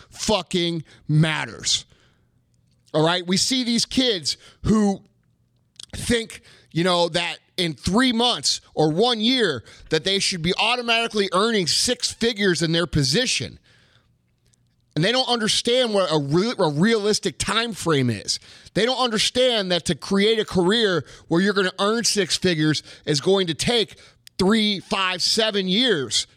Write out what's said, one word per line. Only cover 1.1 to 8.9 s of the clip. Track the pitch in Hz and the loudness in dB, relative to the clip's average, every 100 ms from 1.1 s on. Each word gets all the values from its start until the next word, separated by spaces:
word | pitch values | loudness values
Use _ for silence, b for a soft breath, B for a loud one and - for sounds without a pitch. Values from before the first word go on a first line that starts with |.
| 151 160 151 123 - - - - b b b b _ _ _ _ _ _ | 2 2 0 -6 -8 -4 -4 -6 b b b b _ _ _ _ _ _
All | 156 | 0
right? | 160 180 175 | 0 0 -2
We | 190 | -2
see | - 254 | 0 -2
these | 220 233 | 0 -2
kids | - 254 254 190 135 - B B | 0 0 0 0 -4 -8 B B
who | - 214 202 196 - _ _ _ _ _ _ - - | 0 2 2 -2 -10 _ _ _ _ _ _ -20 -16
think, | - - 233 220 - b b b | -10 -2 -2 -4 -16 b b b
you | 156 | -2
know, | 180 175 170 | 0 2 0
that | 170 170 156 _ - | -2 -4 -8 _ -6
in | 170 | -4
three | 135 - 208 262 | -4 0 2 2
months | 226 247 175 - - b | 2 0 0 -2 -4 b
or | - 156 | 0 0